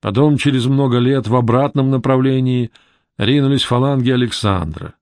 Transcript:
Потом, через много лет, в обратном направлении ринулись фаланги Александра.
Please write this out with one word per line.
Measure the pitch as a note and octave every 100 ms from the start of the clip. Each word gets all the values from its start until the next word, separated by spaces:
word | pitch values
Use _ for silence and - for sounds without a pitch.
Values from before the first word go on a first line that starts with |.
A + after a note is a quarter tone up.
Потом, | G2+ G2+ D3+ C#3+
через | C#3+ C3 A#2+
много | C3+ C#3 A#2+
лет, | B2 C3+ G#2+
в | B2
обратном | A2+ A#2+ C#3 C#3+ C3+
направлении | C3 C3 C3 C3+ C3 C3 B2 A#2 _ _ _ _ -
ринулись | G#2 C#3+ C3+ C#3
фаланги | - B2 C3+ C3+ B2
Александра. | B2+ A#2+ - G#2+ F#2+ D#2 D#2 D#2 -